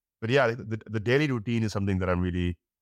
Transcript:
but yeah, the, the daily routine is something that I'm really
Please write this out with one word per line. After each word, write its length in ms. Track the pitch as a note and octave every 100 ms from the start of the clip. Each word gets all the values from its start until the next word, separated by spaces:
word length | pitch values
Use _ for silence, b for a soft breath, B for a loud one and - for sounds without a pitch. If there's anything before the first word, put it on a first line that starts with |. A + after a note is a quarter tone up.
| _ _
but 100 | A2+
yeah, 180 | C#3 A#2+
the, 320 | A#2 G#2 G#2+ -
the 140 | G#2+
daily 300 | A2+ C3+ D3+
routine 320 | A#2+ A2+ A#2
is 100 | A2
something 260 | G#2 G2 F#2
that 100 | F2+
I'm 120 | F2+
really 360 | F2+ F2+ F2 F2 _ _